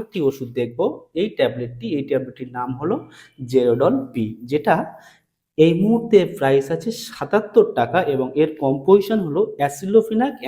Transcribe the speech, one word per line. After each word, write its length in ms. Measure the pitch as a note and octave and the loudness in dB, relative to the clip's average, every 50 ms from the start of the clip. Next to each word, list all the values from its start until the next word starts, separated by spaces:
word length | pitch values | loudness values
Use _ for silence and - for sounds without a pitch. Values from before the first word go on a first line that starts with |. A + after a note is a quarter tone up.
| A3 | 0
একটি 160 | - - F#3 | -2 -4 0
ওষুধ 280 | C#3+ C3+ C3+ - C3+ A#2 - B2+ | 0 0 -2 -2 -10 -8 -4 -4
দেখব, 200 | A#2+ A#2 A#2+ C#3 F#3 C4+ - - - _ - | -4 -4 -2 -2 -2 -2 -2 -6 -16 _ -4
এই 140 | D#3+ G3+ G#3+ - | -2 -2 -2 0
ট্যাবলেটটি, 500 | - C3+ A#2+ B2 B2 B2 A#2+ - - A3+ A3 D#3+ | 0 0 0 0 -4 -8 -10 -10 -10 -6 -4 -4
এই 60 | C#3 C3+ - | -4 -2 -2
ট্যাবলেটটির 420 | C#3 C3 C3 B2+ - - B2+ B2 | -2 -2 -2 -6 -12 -14 -16 -12
নাম 180 | B2 B2 B2 C3 B2+ B2 | -8 -8 -6 -6 -6 -6
হলো 160 | D3 F3+ F3+ - - - - - - _ _ - C3 A#2+ | -4 -4 -4 -4 -6 -14 -20 -20 -20 _ _ -16 -10 0
জেরোডল 420 | B2+ B2+ B2 A#2+ A#2 B2 C#3 F#3 C4+ C4+ C4+ - - | 2 2 4 4 2 4 2 2 2 0 -4 -6 -6
পি, 120 | B2 A2 G#2+ A2+ - A#2+ A#2+ | -4 -4 -4 -6 -12 -8 -4
যেটা 240 | C#3+ D3+ - A3 D#3+ F#3+ - - - - - - _ _ _ _ _ _ _ _ - | -4 -2 2 2 2 0 0 -6 -12 -20 -20 -20 _ _ _ _ _ _ _ _ 2
এই 160 | D#3 D#3+ E3 E3 | 4 4 4 4
মুহূর্তে 440 | F3 G3 G#3+ A3+ A3+ A#3 - A3 F#3+ F3 - - | 2 2 2 2 0 0 4 4 4 4 4 -2
প্রাইস 280 | - C#3 C3+ C#3 C#3 C3+ - | -2 2 2 4 2 2 0
আছে 180 | E3 D#3+ - A#3 A3 - | -6 -6 -4 -8 -8 -8
সাতাত্তর 640 | - - - - - - G3+ G#3+ G#3 - - A#3 - - - - | -12 -14 -10 -10 -6 0 0 0 0 4 4 4 4 4 2 0
টাকা 200 | A#2 A#2 - F#3 E3+ D3+ C3+ | 0 2 0 0 0 0 0
এবং 140 | C3 B2+ B2+ - | -2 -2 -2 2
এর 140 | D3 D#3 D#3 D#3 - | 0 0 0 0 -4
কম্পোজিশন 580 | D3 C3+ C#3 C#3+ - F#3+ G3 G3+ G3 G#3 A3 G#3+ | -2 -2 -2 0 4 4 4 4 4 2 -2 -2
হলো 220 | F3+ D3+ C#3+ F3+ A3 G#3+ - - C#3+ | -2 -2 0 -2 -2 -2 -2 -4 -4
aceclofenac 680 | C#3+ - - F#3+ F#3+ G#3+ A3+ A3 - A3 A3 B3+ C#4+ - - B2 | -4 -4 -6 -6 2 2 2 2 2 0 0 0 -2 -4 -6 -6